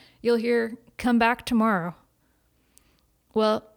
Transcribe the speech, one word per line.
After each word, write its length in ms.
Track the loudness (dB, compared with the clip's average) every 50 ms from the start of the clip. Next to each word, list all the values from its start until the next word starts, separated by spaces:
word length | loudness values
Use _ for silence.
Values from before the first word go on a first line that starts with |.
| -20 _ _ _
you'll 140 | -2 -2 0
hear, 400 | 0 0 0 0 -2 -2 -4 -8 -14 _ _ _
"Come 220 | -4 0 2 2 4
back 260 | 4 2 0 -2 -4
tomorrow." 500 | -2 0 2 2 2 0 0 -2 -6 -10 -12 _ _ _ _ _ _ _ _ _ _ _ _ _ _ _ _ _ _ _ _ _ _ _ _ _ _ -2
Well, 420 | 0 0 0 0 -2 -6 -12 _